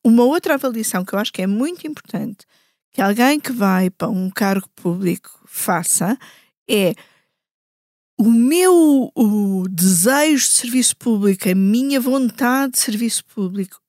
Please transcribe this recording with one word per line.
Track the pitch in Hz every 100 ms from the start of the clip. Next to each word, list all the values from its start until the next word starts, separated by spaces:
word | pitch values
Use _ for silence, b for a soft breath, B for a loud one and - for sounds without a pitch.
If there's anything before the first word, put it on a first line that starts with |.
uma | 226 233
outra | 247 339 359
avaliação | 277 262 226 214 185
que | 185
eu | 196
acho | 220
que | -
é | 190
muito | 208 302 349 311
importante | 294 - - 214 - _ _ _ _ _
que | -
alguém | 196 214 254 302
que | 269
vai | 240 196 185 185
para | - -
um | 190 190
cargo | - 196 196 -
público | _ 175 175 180 190 - - _
faça | - - 170 165 - 190 262 B B B _ -
é | 208 180 b b b b _ _ _ _ _ _ _ _ -
o | 220
meu, | 233 254 349 370 349 302 277 -
o | - 214 208 196 190 185
desejo | 170 185 175 214 277 311 269 -
de |
serviço | - 240 254 226 -
público, | 240 214 202 190 190
a |
minha | 185 196 233 277 277
vontade | 254 269 247 - 247 262 277
de | -
serviço | - 214 233 - -
público | 226 185 202 185 -